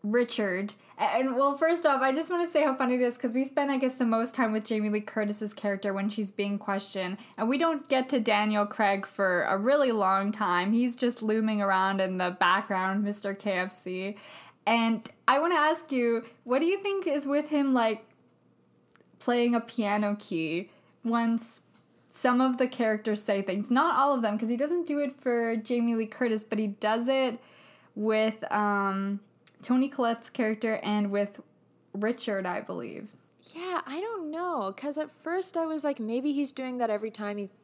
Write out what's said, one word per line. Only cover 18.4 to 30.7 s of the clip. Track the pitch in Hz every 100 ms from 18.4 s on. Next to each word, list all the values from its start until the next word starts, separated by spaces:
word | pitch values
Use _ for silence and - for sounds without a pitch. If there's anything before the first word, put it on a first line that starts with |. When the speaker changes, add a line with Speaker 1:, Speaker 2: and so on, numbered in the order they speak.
| _ _ _ _ _ - _ _
Speaker 1:
playing | - 240 240
a | 233
piano | 233 - 208 208 208 208
key | - 170 160 165 202 - _ _
once | 233 233 226 233 - - _ _ _ _ _
some | - 247 247
of | 262 247
the | 254
characters | - 226 214 214 208
say | - 196
things? | 196 190 208
Not | 247 320 277
all | 277
of | 269
them, | 226 214
'cause | 220
he | 240
doesn't | 294 349 330
do | 294
it | 285 262
for | 262 240 226 226
Jamie | 220 240 233
Lee | 226 220
Curtis, | - 240 220
but | 214 214
he | 214
does | 202 214 226 240
it | 262 262 233 - - - - _
with, | - 214 220 220 220 -
um, | 208 208 202 196 190 196 202 - _ - _
Toni | - 254 269
Collette's | 277 233 233 -
character | - 220 214 226